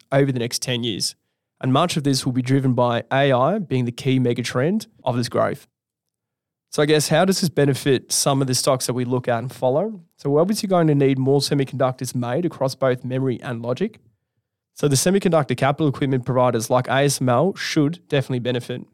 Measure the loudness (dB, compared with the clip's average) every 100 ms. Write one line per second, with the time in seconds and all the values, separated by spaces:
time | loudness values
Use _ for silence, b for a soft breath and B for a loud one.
0 | _ 0 2 0 -4 -6 -6 -4 -4 -4
1 | -6 -8 _ _ _ _ 0 2 2 0
2 | 0 0 -2 -2 0 2 2 2 0 0
3 | -2 0 2 2 2 0 -2 -2 -4 -4
4 | -2 0 0 0 -4 -2 0 -2 -6 _
5 | -4 -4 -2 0 -2 -2 -14 _ _ _
6 | _ _ _ _ _ _ _ -2 2 2
7 | 4 2 2 2 0 2 2 2 0 0
8 | 0 -2 0 0 0 0 0 0 -2 -4
9 | -2 -2 -2 -4 -4 -4 0 0 -2 -6
10 | -18 _ 0 2 2 0 0 2 4 4
11 | 4 2 2 2 2 -2 -2 0 -2 -2
12 | -8 -6 -4 -2 -4 -2 -4 0 0 0
13 | -4 -4 -2 -4 -6 -8 -6 -4 -4 -6
14 | _ _ _ _ _ _ _ -4 0 2
15 | 2 2 4 2 2 0 0 2 0 0
16 | 0 -2 0 2 2 0 0 0 0 2
17 | 2 0 0 2 2 -2 -4 0 0 -2
18 | _ -2 -2 -4 -2 -4 -6 -12 -12